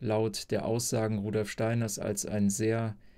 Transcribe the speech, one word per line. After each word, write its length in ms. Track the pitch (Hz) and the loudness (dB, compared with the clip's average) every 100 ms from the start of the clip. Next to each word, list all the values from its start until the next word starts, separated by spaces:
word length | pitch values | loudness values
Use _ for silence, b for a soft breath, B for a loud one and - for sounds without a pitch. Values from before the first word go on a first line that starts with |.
laut 500 | 117 107 110 101 - | -2 0 0 -2 -4
der 140 | 107 | -2
Aussagen 540 | - 117 123 117 107 107 | 0 -2 0 0 0 0
Rudolf 300 | 104 107 104 | 0 -2 -2
Steiners 520 | - 113 117 113 - | -2 0 0 -2 -2
als 260 | 90 101 - | -2 -2 -2
ein 240 | 104 101 | 2 2
sehr 460 | 101 110 113 113 110 b | 4 2 2 0 -6 b